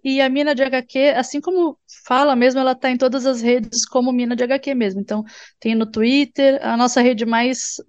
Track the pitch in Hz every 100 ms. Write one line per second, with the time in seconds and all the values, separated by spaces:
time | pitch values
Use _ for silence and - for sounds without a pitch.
0 | 269 269 269 269 294 262 269 254 247 262
1 | 285 254 247 294 330 359 330 - _ -
2 | - 254 294 247 254 262 262 254 262 254
3 | 262 262 262 240 233 247 220 - - 254
4 | 247 247 240 240 247 269 277 262 208 190
5 | 202 214 214 - - _ 226 226 220 220
6 | 226 277 285 - 269 269 226 233 247 254
7 | 247 226 233 226 247 254 - -